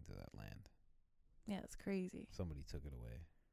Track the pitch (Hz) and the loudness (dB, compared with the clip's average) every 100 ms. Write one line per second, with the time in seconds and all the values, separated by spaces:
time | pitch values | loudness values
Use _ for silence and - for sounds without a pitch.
0 | - 50 - - 50 50 - - - - | -6 -4 -6 -6 -8 -8 -10 -16 -20 -20
1 | - - - - - 196 - - - 196 | -20 -20 -20 -8 0 0 0 -2 4 6
2 | 185 - - - 85 73 - 76 71 62 | 4 0 -4 2 2 2 0 0 0 -2
3 | 58 58 82 - - | -4 -4 -8 -12 -20